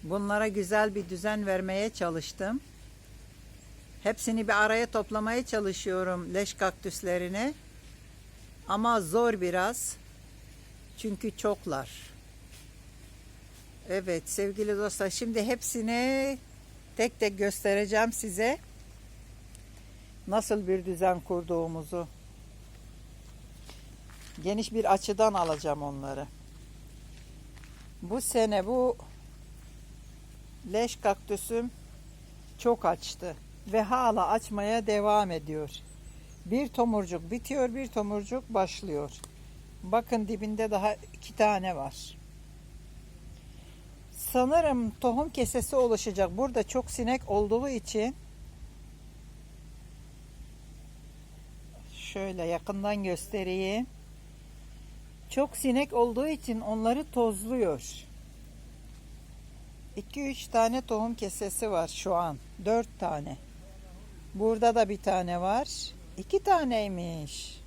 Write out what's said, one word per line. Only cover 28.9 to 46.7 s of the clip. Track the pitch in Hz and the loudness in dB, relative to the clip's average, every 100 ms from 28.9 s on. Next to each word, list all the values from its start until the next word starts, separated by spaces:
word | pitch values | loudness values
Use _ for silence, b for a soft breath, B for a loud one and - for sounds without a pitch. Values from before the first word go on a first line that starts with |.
| 240 - - - - - - - - - - - - - - - - - | 2 -6 -16 -18 -18 -16 -16 -16 -18 -18 -18 -18 -18 -18 -18 -18 -14 -2
leş | 202 233 - | 2 2 2
kaktüsüm | 208 202 - 202 - 226 240 - - - - - - - - - | 2 2 0 -4 0 -2 -2 -6 -18 -18 -18 -18 -18 -18 -18 0
çok | 240 233 175 | 4 6 4
açtı | 165 - - 180 156 - - - | 2 -2 -8 -8 -8 -14 -16 2
ve | 214 | 2
hala | 208 247 247 214 170 | 4 4 6 6 4
açmaya | 220 - 208 202 226 220 | 4 2 -2 2 2 4
devam | 208 208 208 202 | 4 6 6 4
ediyor. | 165 151 156 147 - - - B B B B - | 0 -2 -4 -4 -8 -14 -16 B B B B 0
Bir | 226 277 | 0 2
tomurcuk | - 240 214 185 175 165 | 2 4 4 0 -4 -4
bitiyor, | 233 - 277 254 233 | -6 -2 2 2 0
bir | 262 | -4
tomurcuk | 233 208 208 202 247 254 | -2 0 -2 -2 -6 0
başlıyor. | 220 190 - 196 147 143 - - B B B B - | 2 2 0 -4 -2 -4 -8 -16 B B B B -14
Bakın | 180 220 233 233 208 | 2 2 4 0 0
dibinde | 220 214 214 226 | -2 -2 0 2
daha | 208 208 | 4 2
iki | 214 - - - - | 0 -6 -16 -14 4
tane | 214 202 185 160 | 6 6 2 -2
var. | 135 - - - - - - - - - - - - - - B B B B B B - - | -4 -8 -12 -14 -18 -18 -18 -18 -18 -18 -16 -18 -18 -18 -16 B B B B B B -18 -18
Sanırım | - - 254 254 320 320 254 226 - | -10 2 4 8 8 6 4 2 2
tohum | 254 233 311 | 4 4 2
kesesi | - 240 254 233 277 | 2 2 2 2 6
oluşacak. | 247 220 - 185 190 180 | 6 6 2 4 2 4
Burada | 269 240 | 2 2
çok | 202 | 2